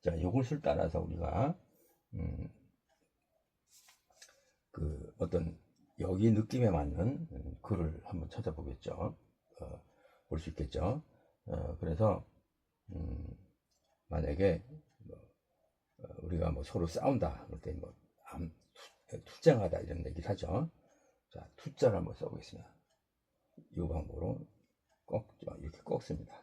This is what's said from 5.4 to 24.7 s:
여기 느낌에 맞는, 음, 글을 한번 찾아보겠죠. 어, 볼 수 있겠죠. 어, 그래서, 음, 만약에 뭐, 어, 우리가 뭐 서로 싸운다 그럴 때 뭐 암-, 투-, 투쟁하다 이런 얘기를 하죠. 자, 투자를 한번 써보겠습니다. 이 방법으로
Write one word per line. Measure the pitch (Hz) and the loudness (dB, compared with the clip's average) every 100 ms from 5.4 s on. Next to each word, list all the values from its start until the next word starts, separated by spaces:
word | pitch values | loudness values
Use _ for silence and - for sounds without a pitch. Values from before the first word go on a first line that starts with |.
| 82 82 _ _ _ - | 0 -6 _ _ _ -6
여기 | 92 95 113 | -2 6 6
느낌에 | 107 110 131 117 | 6 4 4 4
맞는, | 82 71 71 104 147 165 | 4 2 2 2 0 -6
음, | 67 73 76 | -8 -8 -10
글을 | - 92 80 78 - | -2 0 0 -2 -6
한번 | 87 80 | -6 -6
찾아보겠죠. | - 104 78 71 - - - 87 - _ _ _ - | -4 -6 -4 -8 -8 -8 -4 -4 -6 _ _ _ -14
어, | - - - _ _ _ _ | -14 -14 -18 _ _ _ _
볼 | 78 | -6
수 | 78 | -6
있겠죠. | 78 76 - 85 147 - _ _ _ - | -4 -4 0 0 0 -6 _ _ _ -6
어, | - - 80 | -4 -4 -4
그래서, | 85 80 110 - - _ _ _ _ _ - | -2 4 4 4 -2 _ _ _ _ _ -12
음, | 85 - - - - - _ _ _ _ _ _ | -6 -4 -4 -8 -12 -18 _ _ _ _ _ _
만약에 | 80 71 80 95 82 - 151 _ _ | -2 0 4 4 4 -2 -18 _ _
뭐, | - - - _ _ _ _ _ _ _ | -18 -18 -20 _ _ _ _ _ _ _
어, | - - | -14 -10
우리가 | 82 85 82 | -2 0 0
뭐 | 78 | 0
서로 | - - 85 | -4 -2 -2
싸운다 | - - 277 87 - - | 0 2 2 0 -2 -10
그럴 | - | -10
때 | - | -8
뭐 | 80 - - _ _ - | -8 -10 -16 _ _ -14
암-, | 87 85 - _ - - _ _ | -8 -8 -10 _ -20 -20 _ _
투-, | - - | -14 -12
투쟁하다 | - 160 127 92 - | 6 8 8 4 0
이런 | - 85 76 | -2 -4 -4
얘기를 | 78 - | -6 -2
하죠. | 101 85 95 165 _ _ _ _ _ _ | -2 0 0 0 _ _ _ _ _ _
자, | - - - | -18 -18 -14
투자를 | - - 131 98 | -14 4 6 6
한번 | 87 - | 0 -4
써보겠습니다. | - - - - - _ _ _ _ _ _ _ _ - - - | -6 -6 -12 -16 -18 _ _ _ _ _ _ _ _ -20 -10 -4
이 | |
방법으로 | 80 80 78 - 85 - - _ _ | -2 -2 -4 -4 -4 -4 -8 _ _